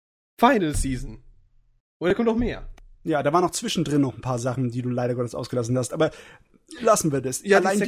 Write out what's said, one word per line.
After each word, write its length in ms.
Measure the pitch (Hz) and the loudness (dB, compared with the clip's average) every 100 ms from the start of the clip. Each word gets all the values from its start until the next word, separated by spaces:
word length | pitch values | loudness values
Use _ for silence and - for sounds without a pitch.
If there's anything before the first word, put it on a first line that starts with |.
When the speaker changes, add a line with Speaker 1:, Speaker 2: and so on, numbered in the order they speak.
| _ _ _ - | _ _ _ 2
Speaker 1:
Final 360 | 240 262 160 143 | 4 4 2 0
Season. 480 | 135 127 127 107 - - _ _ _ _ _ - | -2 -4 -8 -14 -20 -20 _ _ _ _ _ -4
Oder 120 | 170 196 | 0 2
kommt 120 | 233 | 2
noch 80 | 226 | 2
mehr? 320 | 233 123 - - - - | 0 -4 -10 -16 -20 -12
Speaker 2:
Ja, 180 | - 151 | -2 0
da 80 | 139 | 2
waren 100 | 170 | 2
noch 80 | 180 | 2
zwischendrin 500 | - 226 - 143 143 | -2 -4 -2 0 2
noch 140 | 135 113 | 2 -2
ein 60 | |
paar 180 | 127 123 | -4 -4
Sachen, 300 | 127 123 123 | -2 -2 -2
die 100 | 117 | -2
du 80 | 123 | -4
leider 260 | 123 123 123 | -2 -2 -2
Gottes 200 | 120 - | -4 -6
ausgelassen 420 | 127 127 113 127 | -6 -4 -2 -2
hast, 160 | 120 | -2
aber 180 | 160 160 - - - _ _ - - | 0 -2 -2 -20 -20 _ _ -20 -2
lassen 300 | 233 - 165 | 2 4 2
wir 100 | 135 | -2
das. 200 | 127 131 | -4 -4
Speaker 1:
Ja, 160 | 196 196 | 2 4
die 60 | 185 | 4
Speaker 2:
Allein 120 | |
Speaker 1:
Second 100 | 202 | 0